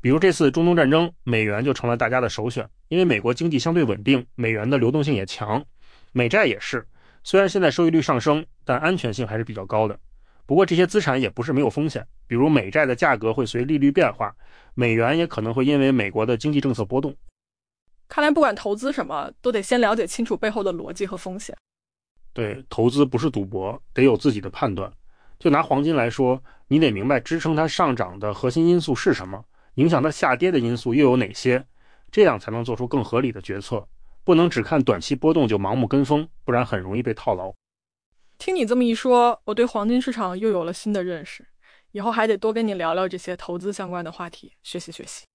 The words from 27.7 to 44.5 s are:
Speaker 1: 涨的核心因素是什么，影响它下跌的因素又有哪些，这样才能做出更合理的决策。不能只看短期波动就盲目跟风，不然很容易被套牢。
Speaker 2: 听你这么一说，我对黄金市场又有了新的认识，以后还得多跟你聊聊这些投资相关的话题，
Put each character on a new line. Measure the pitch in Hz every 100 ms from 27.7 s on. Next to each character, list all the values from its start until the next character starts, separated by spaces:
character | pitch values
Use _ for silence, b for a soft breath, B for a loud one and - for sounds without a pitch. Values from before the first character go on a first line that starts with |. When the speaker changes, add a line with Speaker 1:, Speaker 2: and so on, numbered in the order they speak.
| - 170 123
Speaker 1:
涨 | 90 95
的 | 104
核 | 101 127
心 | 165 165
因 | 175
素 | 156
是 | 127 -
什 | 143 95
么， | 98 - _ _
影 | - 156
响 | 160
它 | 147
下 | 143 151 123
跌 | 180
的 | 170
因 | 117 120
素 | 123
又 | 120 143
有 | 127
哪 | 104
些， | 95 127 123 - _ _ - -
这 | -
样 | 196 113
才 | -
能 | 113
做 | 120 110
出 | 120
更 | 139
合 | 110 117
理 | 135
的 | 107
决 | 95 101
策。 | 101 110 - - - -
不 | - 165
能 | 170
只 | 127
看 | 107 160
短 | 127 101
期 | - 135
波 | 156
动 | 165 123
就 | 104
盲 | 98
目 | 117 117
跟 | 139
风， | 135 147 156 -
不 | -
然 | 120
很 | 120 101
容 | 92 104
易 |
被 | 120
套 | 110 -
牢。 | 95 92 - _ _ _ _ _ _ _ _
Speaker 2:
听 | -
你 | 370
这 | 226 247
么 |
一 | 247
说， | 226 254 247 240 226 -
我 |
对 | 214 240
黄 | 220 208
金 | 247
市 | 254
场 | 226 190 185
又 | 220
有 | 190
了 | 165
新 | 180 -
的 | 202
认 | 180 170 156
识， | - - _ b b b
以 | 202
后 | 202
还 | 233
得 | 220 202
多 | 220
跟 | 220 220
你 |
聊 | 196 165
聊 | 170 185
这 | 180
些 | - 180
投 | - 175
资 | 185
相 | 196 185
关 | 175
的 | 165
话 | 165 175
题， | - -